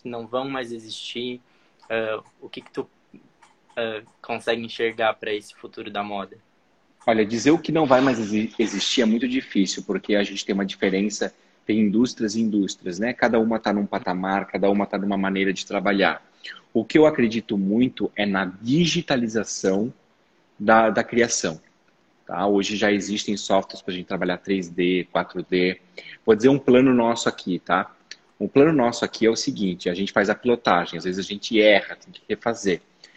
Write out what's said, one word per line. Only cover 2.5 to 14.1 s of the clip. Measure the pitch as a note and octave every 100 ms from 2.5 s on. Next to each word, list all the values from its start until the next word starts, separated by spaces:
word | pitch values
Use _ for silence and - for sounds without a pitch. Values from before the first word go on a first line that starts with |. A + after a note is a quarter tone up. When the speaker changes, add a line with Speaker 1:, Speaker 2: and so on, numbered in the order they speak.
| B2+
Speaker 1:
que | -
tu, | - B2+ _ _ - _ _ _ _ _ -
ah, | A2+ G#2+ A2+ _
consegue | - A2+ - A#2
enxergar | A2+ - A#2 A2+ A2 G#2+
pra | A2
esse | G#2 - -
futuro | - - G#2+
da | G2+
moda? | G#2 G2+ F#2+ - _ _ _ _ _ _ -
Speaker 2:
Olha, | A2 G#2
dizer | A#2 B2+
o | E3
que | D#3+
não | D#3+ C#3+
vai | C3
mais | C3+ A#2
exi-, | G#2 G#2+ A2 -
existir | G#2 G2 - -
é | A2
muito | A#2 B2+
difícil, | C3 - G#2 F#2+ -
porque | - F#2+ - G#2
a |
gente | G2 G2 -
tem |
uma | G2 G2
diferença, | - G2+ F#2+ G#2 - G2 - _ _ -
tem | A2
indústrias | G#2+ A2 B2 - A2 A2
e |
indústrias, | A2+ G#2 F#2 - F#2 F2
né? | A#2
Cada | B2 A#2+ A2+
uma | A2+ A2
tá | G#2+
num | G2+ G2+
patamar, | G2 F#2